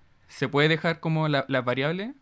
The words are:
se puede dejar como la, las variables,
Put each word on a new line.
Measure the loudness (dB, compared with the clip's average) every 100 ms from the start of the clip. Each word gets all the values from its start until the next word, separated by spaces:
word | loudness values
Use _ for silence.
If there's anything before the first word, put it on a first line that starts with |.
| -20 _ -18
se | -6 -2
puede | 2 2
dejar | 2 0 -2
como | -2 0 2
la, | 0 0
las | 0
variables, | 0 0 0 -2 -6 -12